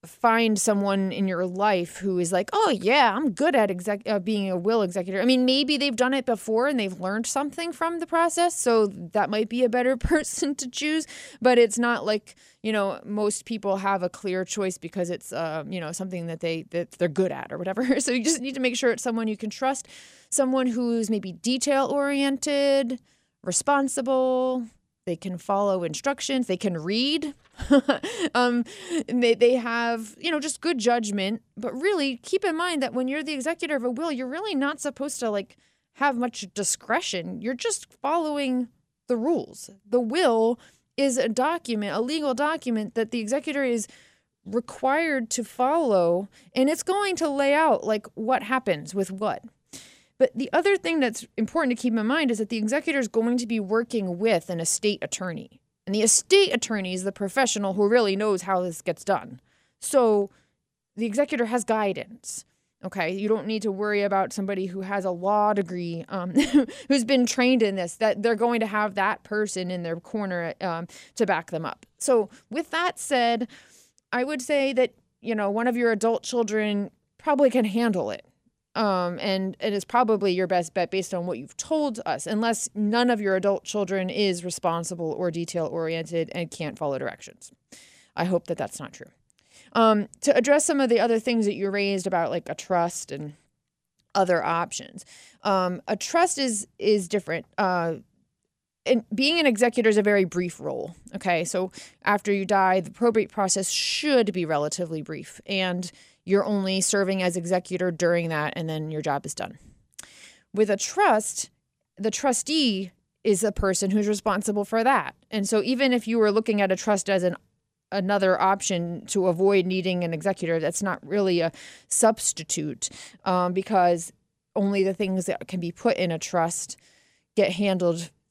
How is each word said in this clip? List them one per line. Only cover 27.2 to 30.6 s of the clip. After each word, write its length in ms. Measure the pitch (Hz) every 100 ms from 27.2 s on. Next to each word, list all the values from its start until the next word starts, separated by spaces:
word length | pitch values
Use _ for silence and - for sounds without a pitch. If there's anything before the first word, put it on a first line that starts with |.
| 294 - _ - -
<laughs> 40 | 277 - - 381 453 330
Um, 300 | 247 247 240 233 - - 339 -
they, 260 | 247 240
they 220 | 233 240 254
have, 600 | 233 233 233 233 220 -
you 140 | 339
know, 80 | 302
just 220 | 294 -